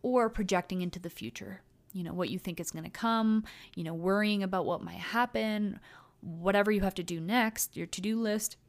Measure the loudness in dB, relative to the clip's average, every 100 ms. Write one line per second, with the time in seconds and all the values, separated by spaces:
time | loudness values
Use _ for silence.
0 | 4 4 4 2 2 2 2 -4 -4 -6
1 | -12 -10 -10 -10 -12 -14 _ _ _ -8
2 | -4 -2 -2 -2 -6 -6 -8 -8 -12 -2
3 | 0 4 4 4 2 -14 -14 -8 -6 -2
4 | 2 4 4 2 0 0 0 -2 -4 -8
5 | -2 0 0 0 -2 0 -2 -2 -14 -20
6 | -20 _ -12 -2 2 4 4 4 2 0
7 | -4 -4 2 2 2 0 -6 -4 -8 -4
8 | -2 0 0 0 -2 -8